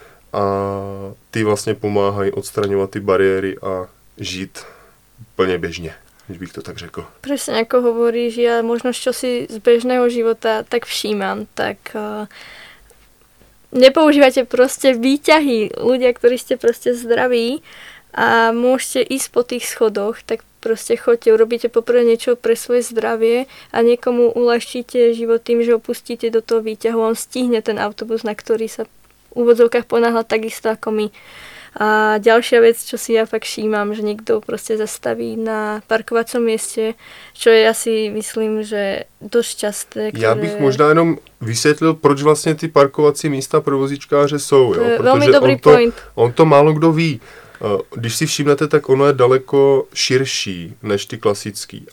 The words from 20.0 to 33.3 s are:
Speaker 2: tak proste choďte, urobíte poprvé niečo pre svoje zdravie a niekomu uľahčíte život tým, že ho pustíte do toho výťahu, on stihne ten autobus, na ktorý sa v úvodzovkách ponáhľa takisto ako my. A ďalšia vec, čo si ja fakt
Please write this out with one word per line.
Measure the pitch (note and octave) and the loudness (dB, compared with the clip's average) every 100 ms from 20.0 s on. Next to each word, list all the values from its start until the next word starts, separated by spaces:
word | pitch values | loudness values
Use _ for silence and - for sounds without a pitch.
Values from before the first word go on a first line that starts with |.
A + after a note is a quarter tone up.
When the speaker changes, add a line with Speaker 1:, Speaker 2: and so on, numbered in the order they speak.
| G3+ A#3 | -4 -6
Speaker 2:
tak | - A3+ _ _ | -8 -8 _ _
proste | A3+ A3 - A#3 | -6 -6 -4 -4
choďte, | - A#3 - A3 | 0 0 4 4
urobíte | A3+ A#3 A#3 | 2 -2 -4
poprvé | A#3 A3+ A#3+ A#3 | -2 0 2 2
niečo | A3+ - A#3+ | 2 0 -2
pre | - A#3 | -2 -4
svoje | - B3 A3+ | -2 -2 -2
zdravie | A3+ G#3+ A3+ A3+ A#3+ C4+ - - - | -4 -4 0 0 0 -4 -12 -8 0
a | |
niekomu | A#3 A#3+ B3+ A#3+ A#3+ | 2 2 0 2 2
uľahčíte | A#3+ A#3+ A#3+ - B3 A#3+ B3 A#3+ | 2 0 0 -2 -10 -4 2 2
život | A3+ A#3 A3+ | 2 0 -2
tým, | - A#3 | 0 0
že | A#3 A3+ | 2 0
ho | |
pustíte | - A#3+ - A#3 A#3 | -2 -10 -8 -6 -2
do | A3+ | -2
toho | A3 A3+ | 0 -2
výťahu, | A3 G#3+ A3+ A3+ | -2 -4 -2 0
on | A3 A3+ | 0 -2
stihne | - B3 B3 A#3 | -6 -4 -2 -2
ten | A3 G#3 | -2 -4
autobus, | G#3 G#3+ A3 A3+ | -4 -6 -6 -6
na | A3 | -6
ktorý | G#3 - A3 A3 | -8 -4 -4 -4
sa | - A3 | -10 -12
v | _ _ _ _ - | _ _ _ _ 0
úvodzovkách | A#3+ A#3 A#3 A#3+ A#3 | 4 6 4 2 -2
ponáhľa | A#3 A#3 A#3 | 0 0 0
takisto | A3+ A3+ A3 - A3+ | -2 -4 -4 -6 -4
ako | A3 - G#3+ | -4 -4 -4
my. | G#3+ - - - - - - - | -4 -8 -20 -20 -20 -20 -16 -4
A | G#3+ G#3+ G#3+ G#3+ | 0 2 2 2
ďalšia | G#3+ A3+ A#3 A#3+ | 4 4 4 4
vec, | A3+ A#3 | 4 4
čo | - A#3+ | -2 -10
si | - A3+ | -2 -2
ja | |
fakt | A3 | 0